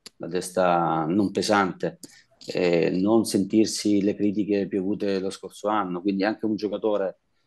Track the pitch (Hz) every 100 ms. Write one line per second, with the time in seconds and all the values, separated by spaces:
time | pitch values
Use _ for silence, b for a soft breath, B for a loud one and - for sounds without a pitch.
0 | - - 82 90 90 - 90 87 82 80
1 | 78 95 98 101 92 104 95 87 87 85
2 | B B B _ - - 87 85 82 87
3 | 98 113 101 107 92 107 104 - 107 101
4 | 98 98 104 98 95 101 92 101 92 101
5 | 101 98 95 - 92 - 104 107 92 87
6 | 95 98 98 107 110 104 101 90 110 104
7 | 95 - _ _